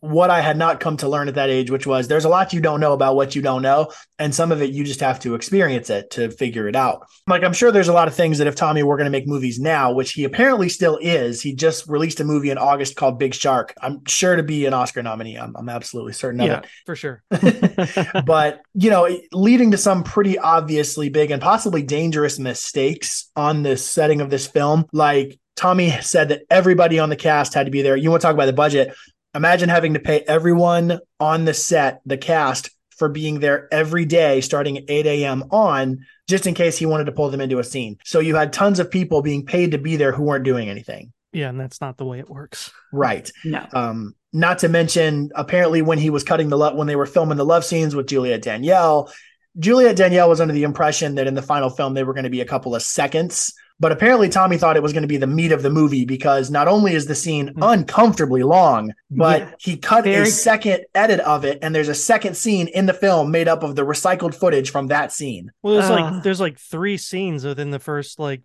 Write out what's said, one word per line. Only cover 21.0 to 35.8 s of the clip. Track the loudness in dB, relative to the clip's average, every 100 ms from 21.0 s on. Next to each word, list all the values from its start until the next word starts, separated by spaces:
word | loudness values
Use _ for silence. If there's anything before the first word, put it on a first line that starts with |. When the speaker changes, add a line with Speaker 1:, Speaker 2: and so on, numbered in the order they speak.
| -2
Speaker 1:
big | 0 0
and | 0
possibly | 0 0 0 -2
dangerous | -2 -2 -2 0 -2 -2
mistakes | -8 -8 -6 -2 -2 -2 -8 -10 -8
on | -4 -2 0
the | 0 -2
setting | -2 0 2 0
of | -2
this | -4 -2
film. | -2 2 0 0
Like, | 0 2 2 -2 -8 _ -2
Tommy | 0 2 0 -2
said | -4 -2 0
that | -2 2
everybody | 4 4 4 4 2
on | 0
the | -2
cast | 0 0 0
had | -2 -2
to |
be | 0
there. | 0 2
You | 2
wanna | 2
talk | 2
about | 2 2
the |
budget? | 2 2 2 0 -4 -20 _ _
Imagine | -2 2 2 2
having | 2 2
to | -2
pay | 0 -2
everyone | 2 2 2 4 4 2 0 -4 -8 -4
on | 0 0
the | 0
set, | -2 0 0 0 -2 -6
the | -6
cast, | -2 0 0 -4 -10 _ _ -4
for | -4
being | -4 -6 -2
there | 0 -2 0
every | -2 0 -2
day | 2 2 4 2
starting | 0 -2 -2 -6
at | -4
eight | -2 0
A | 0
M | -2 -4 -2
on, | 2 2 2